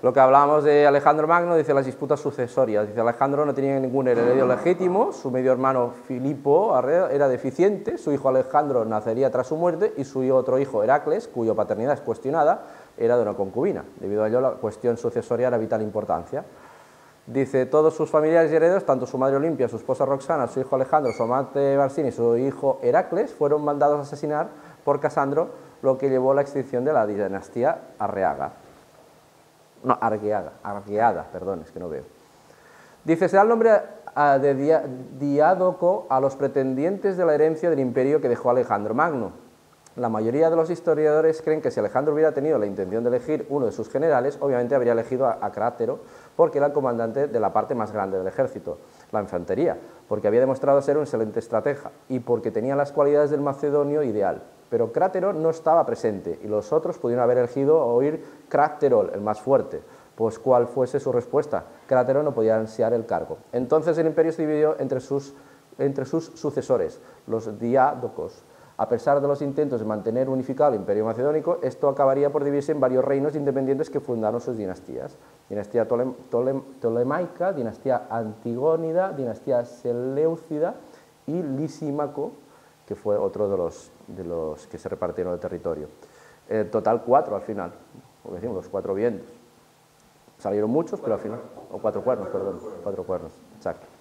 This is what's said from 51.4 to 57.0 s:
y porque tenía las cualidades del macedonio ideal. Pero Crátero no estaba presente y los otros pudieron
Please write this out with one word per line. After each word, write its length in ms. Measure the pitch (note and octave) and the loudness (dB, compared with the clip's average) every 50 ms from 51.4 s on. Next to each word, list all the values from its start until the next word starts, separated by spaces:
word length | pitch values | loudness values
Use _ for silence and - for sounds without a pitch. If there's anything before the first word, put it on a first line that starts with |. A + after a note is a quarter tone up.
| A2 - A#2+ A2 - D3 C#3 C3+ - - - - _ _ | -6 -2 -4 -2 0 0 -4 -4 -8 -16 -18 -18 _ _
y 100 | C3 B2+ | -6 -6
porque 300 | A#2+ - A#2+ A2+ - A#2 | -2 -2 -2 -2 -2 -4
tenía 240 | G2+ A#2 A2 C3 C#3 | -4 -2 -2 -2 0
las 180 | C#3 C#3+ C#3 | -2 -2 -2
cualidades 380 | - D#3 C#3+ C#3+ D3 D3 D3 C#3+ | 0 2 2 4 4 4 2 2
del 100 | D3 C#3 | 0 0
macedonio 600 | C#3+ C#3+ C3+ C#3 - D3 C#3+ D3 C#3+ C#3+ D3 D3+ | -2 -2 -4 -2 -2 0 0 0 0 0 0 -2
ideal. 400 | D3 B2 G#2 G#2 G2 F#2 D#2 - - - - - - _ | -2 -2 0 0 0 -2 -2 -4 -10 -20 -20 -20 -10 _
Pero 240 | A#2+ A2+ A#2 A2 | 0 0 0 0
Crátero 400 | - D3+ F3 F#3 F#3 F#3+ F3 G3 | 0 0 0 0 0 -2 -2 -2
no 160 | - D#3 D#3+ E3 | -2 0 -2 -2
estaba 380 | D#3+ D#3+ - D#3+ D#3+ E3+ D3 | -2 0 2 2 4 4 4
presente 540 | A#2 A#2 - - A2+ G#2 F#2+ E2+ E2+ E2+ - | 2 -2 -2 -2 -2 -2 -2 -6 -8 -8 -8
y 60 | - G#2 | -6 -2
los 240 | G#2+ G#2 G#2 - | -2 -2 -2 0
otros 260 | - D#3+ D#3+ - - | 0 0 0 -2 -8
pudieron 240 | - | -4